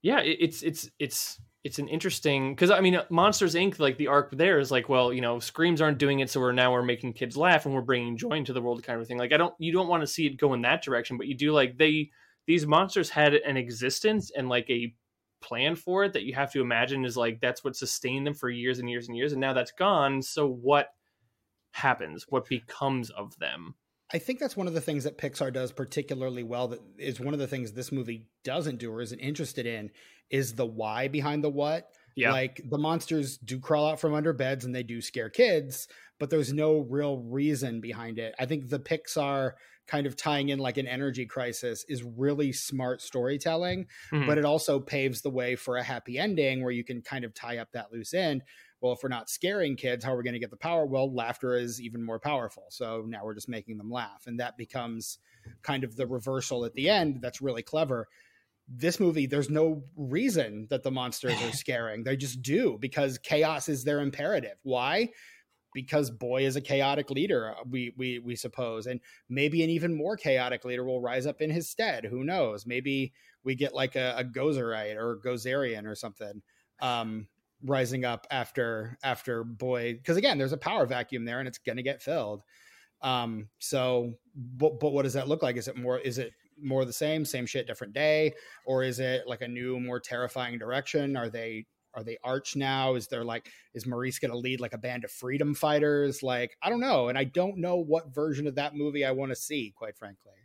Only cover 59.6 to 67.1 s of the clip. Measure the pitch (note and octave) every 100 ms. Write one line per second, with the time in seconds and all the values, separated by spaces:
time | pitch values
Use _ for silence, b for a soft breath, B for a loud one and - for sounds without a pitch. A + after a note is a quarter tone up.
59.6 | E3 D#3 C3+ - C3+ D3+ C4 F3 A2+ G#2
60.6 | A2 C3 C3+ C3 B2 - B2+ A#2 A#2 B2+
61.6 | - B2 A#2 G#2+ A#2 C3+ C3+ B2+ B2 E3+
62.6 | A#3+ G#2+ C3 D3+ C#3 B2 - D3+ D#3 D3+
63.6 | D3 C#3 B2+ D3 C#3+ C#3 D3+ G3 A2 -
64.6 | C3+ B2+ C3 D#3 A#3 B B B B B
65.6 | _ C3 C3 D3+ C#3 A#2 B2 B2+ C3+ C3+
66.6 | C3+ C#3 C#3 C#3+ C#3